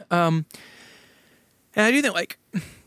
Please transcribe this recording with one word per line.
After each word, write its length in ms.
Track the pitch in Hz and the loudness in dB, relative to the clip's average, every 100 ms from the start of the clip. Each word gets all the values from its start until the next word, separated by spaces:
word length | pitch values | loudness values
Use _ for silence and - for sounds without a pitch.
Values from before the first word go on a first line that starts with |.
| - | -2
Um, 360 | 175 165 160 156 - - - - - _ _ _ _ _ _ _ - | 0 2 0 -4 -14 -20 -20 -20 -20 _ _ _ _ _ _ _ 0
and 100 | 214 | 2
I 60 | |
do 100 | 269 | 2
think, 120 | 285 | 0
like, 240 | 175 170 - _ 196 - - | -4 -8 -12 _ -12 -12 -20